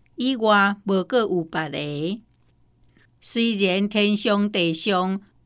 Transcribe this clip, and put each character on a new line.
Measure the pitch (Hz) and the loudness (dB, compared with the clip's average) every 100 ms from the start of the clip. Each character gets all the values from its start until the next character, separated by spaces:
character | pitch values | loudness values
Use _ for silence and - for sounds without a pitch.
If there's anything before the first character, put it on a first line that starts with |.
| _ - | _ -6
以 | 247 254 | -4 0
外 | 220 208 196 202 | 4 4 4 0
无 | 196 190 | -2 0
搁 | 180 254 | 2 0
有 | 226 180 | 0 -2
别 | 160 160 156 | -4 -6 -6
个。 | 151 147 147 165 220 - _ _ _ _ _ _ _ _ _ | -6 -6 -4 -4 -6 -12 _ _ _ _ _ _ _ _ _
虽 | - 233 233 | -6 0 0
然 | 208 196 190 208 | 2 0 2 0
天 | 214 208 208 | 0 2 2
上 | 220 202 208 | 2 0 0
地 | 208 170 | 0 0
上 | 165 214 185 185 190 - _ | -2 0 0 0 -4 -8 _